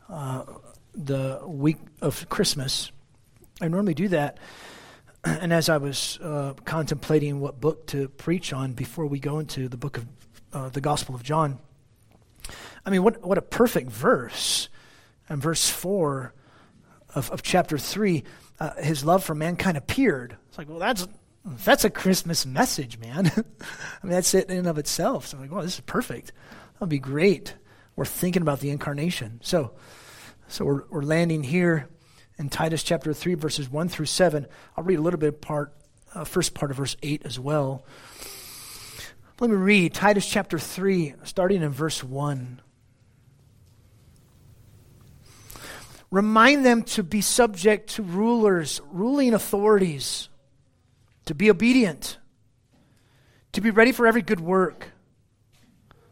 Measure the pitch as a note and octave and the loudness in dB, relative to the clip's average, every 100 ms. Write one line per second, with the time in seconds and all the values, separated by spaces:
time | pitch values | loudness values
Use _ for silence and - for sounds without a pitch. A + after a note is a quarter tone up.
0 | - E3 C3+ C3 - - - - _ A#3 | -16 -12 -8 -8 -10 -18 -20 -20 _ -12
1 | C#3 C3+ C3+ C3+ - C#3+ D3 D#3 - - | -4 -2 -4 -6 -10 0 0 0 -8 -4
2 | D3 - - - G3+ D3 C3 - - - | -4 -4 -6 -2 0 0 -4 -6 -6 -14
3 | _ _ _ _ - - E3 F3 G3+ D3 | _ _ _ _ -20 -6 -2 0 0 0
4 | G3 E3+ C#3+ - - - - - - - | 0 0 0 -6 -20 -20 -20 -20 -20 -20
5 | - _ E3 D#3 F3 E3+ D#3 D3+ C#3 C3 | -20 _ -4 -2 2 2 2 0 0 -6
6 | - - E3 D3 C#3 C3 - D#3 D3 D3 | -6 -8 -6 -4 -6 -8 -6 -4 -2 -4
7 | - D#3 D3 C#3+ C#3 B2+ D3 D#3 - C#3+ | 0 2 2 -4 -6 -2 -4 -4 -6 -6
8 | C3+ - - F#3 - C3+ C3+ A#2+ A#2+ - | -6 -6 -4 -4 -4 -6 -6 -6 -10 -6
9 | D3+ C#3 C#3+ D3+ D3+ C#3 B2+ B2 C#3+ - | -6 -4 -4 -4 -6 -6 -6 -6 -8 -8
10 | A#2 - - - - - C3 C#3 D3 D3 | -10 -16 -20 -20 -14 -10 -6 -2 0 0
11 | - B2 A#2 D#3 D3+ C3 - _ _ _ | -2 -8 -2 0 0 -2 -14 _ _ _
12 | _ _ _ _ - - - - F#3+ F#3+ | _ _ _ _ -16 -16 -18 -12 0 4
13 | G3 A#3 F3+ F#3+ - - A#3+ E3+ B2+ G#2+ | 4 2 0 0 0 2 4 4 -4 -2
14 | F3 D3+ - - - - - - - - | 2 2 0 -6 -2 -2 -4 -14 -20 -20
15 | _ _ - D3 D3+ D#3+ - - F3 G3+ | _ _ -10 -4 -2 0 0 -2 -2 0
16 | D3+ C3+ B2 - _ - _ _ _ _ | 0 -2 -8 -16 _ -20 _ _ _ _
17 | _ D3 - C#3 - F3+ D#3 D3 - F#3+ | _ -6 -6 -6 0 0 2 -4 -4 0
18 | G#3 D#3+ - - - - F3+ - D3+ D3+ | 2 0 -4 -20 -20 -10 -10 -4 -2 0
19 | D3 F#3 F3 D3+ D#3+ F3 G3 D3 - - | 4 2 2 -4 -4 0 0 -2 -2 2
20 | C4 C3+ A#2+ - _ - D3+ E3 G3+ A3 | 2 2 -6 -18 _ -18 -14 -4 -2 -2
21 | F#3 - _ _ G3 A#2+ - A3+ A3 - | -6 -12 _ _ -14 -2 4 4 4 0
22 | F#3 F#3 E3+ E3 C3 C3 B3 - B2 A2+ | 2 2 0 -4 -2 0 0 -2 -8 -12
23 | A2+ C#3+ F3+ - - - - - - - | -10 0 0 0 -4 -10 -18 -14 -14 -10
24 | F#3+ F3+ E3+ F#3+ F#3 F#3 F3 D3+ C#3+ - | -2 0 4 2 2 -2 -2 -2 -4 -2
25 | G#3 G3+ - C#3 C3+ F3+ E3+ - - - | -2 -2 -6 -14 -10 -8 -6 -8 -6 -6
26 | - B2 - - - - - - F#3+ C#3+ | -6 -10 -14 -20 -20 -20 -20 -8 -4 -4
27 | C3 C#3+ G3 D#3 - - _ - _ - | -2 2 4 4 -4 -18 _ -20 _ -6
28 | C3 - F3+ F3+ D#3 C#3 C#3+ C#3+ D3+ C#3+ | -6 -2 0 2 0 -2 -4 -4 -6 -4
29 | E3+ - A2+ A#2 - F3 A#2 - - - | -4 -4 -8 -10 -2 -2 -2 -10 -20 -20
30 | - - - - - - C#3+ C#3 - D#3 | -20 -20 -20 -20 -14 -4 0 -2 -2 -6
31 | C#3+ D#3+ E3+ D#3+ B2+ F3+ F3 D#3+ C3+ - | 0 2 2 0 0 2 2 2 -2 -18
32 | _ - _ - C#3 - D#3+ D#3+ - E3 | _ -20 _ -10 -8 -2 -2 -2 -2 -2
33 | D#3 C#3+ F3 E3+ D3+ D3+ C3 D3 F3 - | -2 -4 -2 -2 -2 -4 -6 -4 -4 -4
34 | C#3+ - F3+ D3+ C3 - - - E3+ E3+ | -4 2 2 2 -6 -16 -14 -6 0 2
35 | E3 E3+ D3+ D3 - D3+ D3 - _ _ | 2 2 0 -2 -6 -4 -6 -12 _ _
36 | - F3+ D3 F#3 D#3+ - D3 C3 C3+ - | -18 -12 -4 0 0 -2 -4 -4 -6 -4
37 | C#3+ D3+ C#3+ A#2+ C3+ D3+ C3+ C3+ - - | -4 -4 -6 -8 -2 0 0 -6 -12 -20
38 | - - - - - - - - - - | -20 -18 -18 -16 -18 -20 -18 -18 -18 -16
39 | - - - - A#3+ G3+ F#3+ G#3 E3 - | -18 -20 -16 -2 0 2 6 6 4 4
40 | G3+ G#3 - G#3+ - E3 - - G3 F#3 | 6 6 4 -2 -2 -4 -6 -2 2 2
41 | D3 B2+ - - F#3 G3 D3+ C#3 D#3 - | 0 -6 -8 0 2 2 0 -2 -4 -4
42 | B2+ C3+ C#3+ C#3 B2 B2+ _ _ _ _ | -6 -4 -4 -4 -8 -14 _ _ _ _
43 | _ _ _ _ _ _ _ _ _ _ | _ _ _ _ _ _ _ _ _ _
44 | - - _ _ - - - - - - | -20 -20 _ _ -20 -20 -20 -20 -20 -20
45 | - - - - - - - - - - | -20 -20 -20 -20 -20 -18 -18 -18 -18 -20
46 | - F#3 G#3+ A3 B3 C#4+ B3+ A#3 - - | -2 2 6 8 8 8 6 4 2 -4
47 | E3+ G#3 - - A#3+ F#3 G3+ G#3 - - | -2 0 0 4 4 4 4 2 -2 -8
48 | F#3+ F3+ A3+ A#3+ G#3+ F3 C#3+ - - F3 | -4 0 2 4 4 4 0 -6 -8 -2
49 | A3+ C#4+ B3+ G#3+ - G3+ G#3+ G#3 F3+ C#3+ | 0 4 4 2 2 2 6 6 4 -2
50 | - - - - _ _ _ _ _ _ | -6 -8 -10 -18 _ _ _ _ _ _
51 | _ _ - D3 G#3+ F#3 A#3 B3+ G#3 D3 | _ _ -8 2 4 6 6 6 4 0
52 | - - - _ _ _ _ _ _ _ | -10 -12 -20 _ _ _ _ _ _ _
53 | _ _ _ _ _ - A3 G#3+ A#3 A#3+ | _ _ _ _ _ 0 4 8 6 8
54 | A#3 A#3 G3 G3+ E3 F#3+ F3+ - - - | 4 4 2 -2 2 2 2 -2 -20 -20
55 | _ _ _ _ _ _ _ _ _ _ | _ _ _ _ _ _ _ _ _ _
56 | _ | _